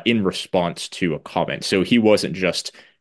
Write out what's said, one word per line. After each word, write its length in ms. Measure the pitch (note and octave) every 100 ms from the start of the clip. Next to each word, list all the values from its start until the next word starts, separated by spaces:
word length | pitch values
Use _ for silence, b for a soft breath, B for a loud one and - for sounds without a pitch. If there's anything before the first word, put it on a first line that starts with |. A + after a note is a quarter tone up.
| A2
in 180 | A#2
response 640 | F#2 - - F#2 E2+ - -
to 260 | - F2 D2
a 40 |
comment. 440 | - F2+ D#2 D2 -
So 160 | F#2+
he 140 | F2 A#2+
wasn't 380 | G#2+ G2+ - F#2
just 360 | F2 - - b b b